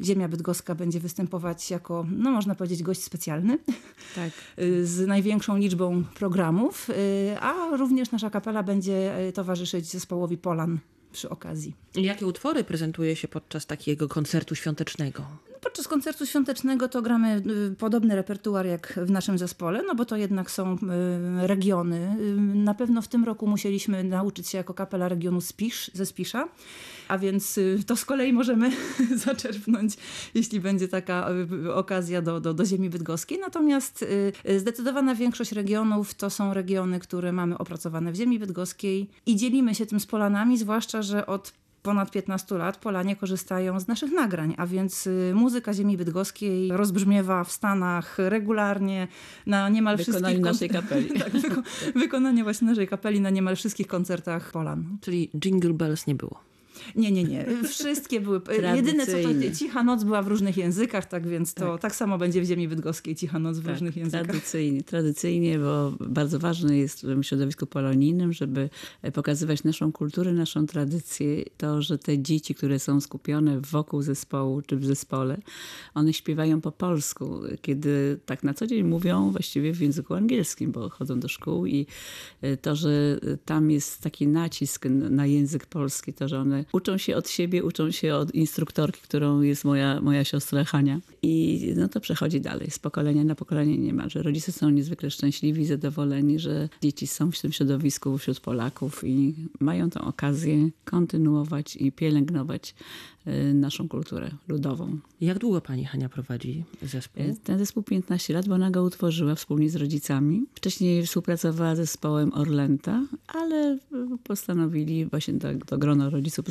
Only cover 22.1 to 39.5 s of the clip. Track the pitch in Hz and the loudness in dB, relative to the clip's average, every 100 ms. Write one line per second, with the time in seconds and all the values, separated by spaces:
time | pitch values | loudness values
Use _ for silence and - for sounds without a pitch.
22.1 | 220 208 202 202 202 208 208 247 233 214 | -2 0 0 2 4 2 2 2 2 2
23.1 | 240 233 214 208 208 202 196 208 190 185 | 0 0 0 0 0 0 0 0 0 0
24.1 | 185 202 190 175 190 180 180 190 190 180 | 0 0 -4 -6 -6 -6 -6 -4 -2 0
25.1 | 180 175 175 175 - 220 - - 180 190 | 0 0 0 -2 -4 -4 -4 -8 -6 -6
26.1 | - 180 233 339 - - - - - - | -4 -6 -4 -6 -10 -20 -18 -18 -14 -4
27.1 | 190 196 196 - - 190 196 196 240 - | -2 0 0 0 0 2 2 0 -2 0
28.1 | 277 254 240 240 226 247 - - - 240 | 0 4 4 4 4 4 2 -2 0 2
29.1 | 247 - 269 233 208 214 220 208 - - | 2 0 -2 -4 -4 0 2 2 -2 -10
30.1 | - - 226 220 208 185 196 185 185 185 | -14 -4 -2 0 0 0 0 0 -2 -2
31.1 | 180 180 180 170 180 170 - 190 190 170 | -2 0 -2 -2 -4 -2 -2 0 -2 -2
32.1 | 180 165 165 160 160 196 190 190 170 160 | -2 -2 -2 -2 0 2 2 0 -2 -4
33.1 | 160 - 349 370 339 302 277 262 - - | -6 -4 -6 -4 2 4 4 0 -6 -2
34.1 | 202 202 196 - 196 196 233 247 269 269 | 0 0 -2 0 0 0 -2 -2 2 2
35.1 | 233 247 233 233 214 196 214 220 208 208 | 2 0 -2 -4 -2 0 2 2 2 -2
36.1 | - 202 - 202 196 185 190 185 180 180 | -4 -6 -2 -2 0 0 0 0 -2 -4
37.1 | 180 180 180 175 175 175 165 175 160 170 | -4 -2 0 0 -2 -4 -8 -6 -4 -4
38.1 | 170 240 233 202 170 180 - 202 190 196 | 0 0 0 0 -6 -6 -4 -2 -2 -4
39.1 | _ - 208 247 | _ 0 2 4